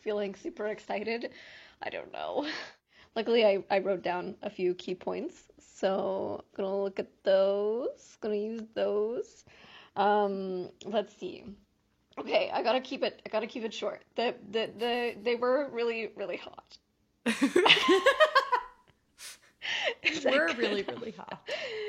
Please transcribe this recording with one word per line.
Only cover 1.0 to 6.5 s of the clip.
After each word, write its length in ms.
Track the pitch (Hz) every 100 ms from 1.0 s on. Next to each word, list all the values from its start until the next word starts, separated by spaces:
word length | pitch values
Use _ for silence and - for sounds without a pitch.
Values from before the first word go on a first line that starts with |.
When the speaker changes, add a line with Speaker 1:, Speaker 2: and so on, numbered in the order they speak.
| 214 226 - - - - - _
Speaker 1:
I 100 | -
don't 220 | 85 -
know. 320 | - 78 90 294 302 - -
<laughs> 340 | _ _ -
Luckily, 300 | - 226 233 214
I, 160 | 196 185
I 80 | 202
wrote 240 | 196 185
down 340 | 175 180 185 -
a 80 | 208
few 240 | 202 180
key 220 | 180 - 185
points, 480 | - 185 277 - _ -
so 840 | - - 190 196 196 190 208 214 -